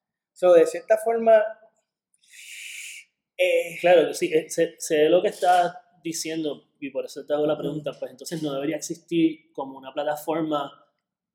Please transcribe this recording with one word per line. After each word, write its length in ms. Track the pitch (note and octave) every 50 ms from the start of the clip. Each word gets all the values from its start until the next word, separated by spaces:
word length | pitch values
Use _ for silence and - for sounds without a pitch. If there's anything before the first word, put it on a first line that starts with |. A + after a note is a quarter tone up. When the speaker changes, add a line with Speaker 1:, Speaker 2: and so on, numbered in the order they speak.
| _ _ _ _ _ _
Speaker 1:
So, 200 | _ - F#3 F3+ F3
de 120 | E3 D#3+
cierta 300 | - - F3 - - A3 A3
forma, 440 | - A3+ A#3 A#3 A3+ A3+ A3 G#3+ G#3+ A3 A3 _ _ _ _ _ _ _ _ _ _ _ _ _ _ _ - - - - - - - - - - - - - - - _ _ _ _ _ _
eh, 400 | - F3+ F3+ E3+ E3+ F3 E3+ E3 -
Speaker 2:
Claro, 320 | F3 F3 F3+ E3 D3 - -
sí, 180 | - F3+ D#3
eh, 160 | D#3 D#3+ D#3+ -
sé, 240 | - E3 E3 E3 - -
sé 300 | - - D#3+ D3+ - -
lo 140 | E3+ F#3
que 60 | G#3+ G3+
estás 460 | G3+ - F#3+ F3+ F3+ F3+ F3 E3+ F3 - - _ _ _
diciendo 640 | - E3 D#3+ - - D#3+ D#3+ E3 D#3 D3 C3 A2+ _ _ _ _
y 120 | C#3+ C3+
por 140 | C3+ C3 -
eso 200 | - - C#3+ C3+
te 60 | - D3
hago 120 | D3 D3+
la 120 | D#3 D3 D3
pregunta, 320 | C#3+ C#3+ D3 D3+ C#3+ C#3+
Speaker 1:
Ujú. 100 | - -
Speaker 2:
pues 100 | C3+ B2+
entonces 300 | B2+ - C3 - F3 D#3+
no 100 | D3+ C#3+ C3+
debería 220 | C3+ C#3 D#3 D#3
existir 760 | D3 - - E3+ - _ - E3+ E3 D#3+ D#3+ D#3 - _ _
como 240 | _ D3 C3+ C3+ C3+ C3+
una 140 | C3 C3+
plataforma 960 | - D3+ D3 D3+ D3 - - E3 D#3 E3 D#3+ D#3 D3+ D3 C#3 - - - _ _ _ _ _ _ _ _ _ _